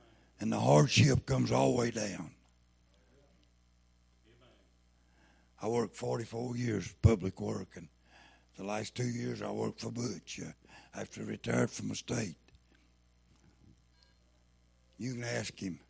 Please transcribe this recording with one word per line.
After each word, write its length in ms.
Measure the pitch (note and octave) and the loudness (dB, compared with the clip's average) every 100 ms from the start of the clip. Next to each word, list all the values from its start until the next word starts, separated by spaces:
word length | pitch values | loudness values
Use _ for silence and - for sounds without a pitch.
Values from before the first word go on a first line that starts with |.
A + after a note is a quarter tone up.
| - - - - | -20 -20 -20 -6
And 140 | - | -2
the 80 | A2 | 2
hardship 640 | A#2 D3 D3 - C#3 B2+ - | 6 6 8 6 6 6 2
comes 260 | C3 A#2 | 0 2
all 200 | A#2+ C3+ | 4 4
the 60 | B2 | 2
way 120 | A#2+ | 0
down. 440 | A2+ G#2 F2+ E2 - _ _ _ _ _ _ _ - - _ _ _ _ _ _ _ _ _ A2 A#2+ B2 - _ _ _ _ _ _ _ _ _ - | -2 -4 -6 -10 -16 _ _ _ _ _ _ _ -20 -20 _ _ _ _ _ _ _ _ _ _ -20 -20 -20 _ _ _ _ _ _ _ _ _ -8
I 80 | G#2 | -2
worked 280 | A#2+ A2 - | 0 0 -4
forty-four 600 | B2 B2 A2+ A2+ B2 A#2+ | -4 -4 -4 -6 -4 -2
years 360 | B2 G2 E2+ - | 0 0 -2 6
public 400 | - A2 F#2 - | 6 6 0 -4
work, 360 | G#2 G#2 F#2+ - | -4 -4 -6 -14
and 120 | - _ _ - - - _ - | -16 _ _ -20 -20 -20 _ -12
the 80 | |
last 300 | G2 G#2+ G#2 | -6 -6 -6
two 140 | - B2 | -4 -4
years 320 | A#2+ B2 A2+ | -4 -6 -6
I 80 | G#2 | -6
worked 300 | G#2 A2 G#2+ | -4 -4 -4
for 120 | A2+ | -8
Butch, 480 | A#2 A#2+ E2+ - - | -6 -6 -6 -12 -12
uh, 120 | D#2+ - - - - | -12 -14 -20 -20 -16
after 280 | - G2+ - | -12 -10 -10
he 40 | G#2+ | -8
retired 440 | G#2+ - A#2+ A#2+ | -6 0 2 2
from 180 | - G#2 | -2 -6
the 60 | |
state. 420 | G#2+ - B2 G#2 - _ - _ - _ _ _ _ _ _ - - - - _ _ _ _ _ _ _ _ _ _ _ - | -8 -6 -4 -4 -8 _ -20 _ -20 _ _ _ _ _ _ -20 -20 -20 -20 _ _ _ _ _ _ _ _ _ _ _ -10
You 160 | A#2+ | -8
can 100 | A#2+ | -6
ask 340 | A#2+ A#2+ G#2+ - | -6 -4 -6 -8
him. 220 | G2 D#2+ | -8 -8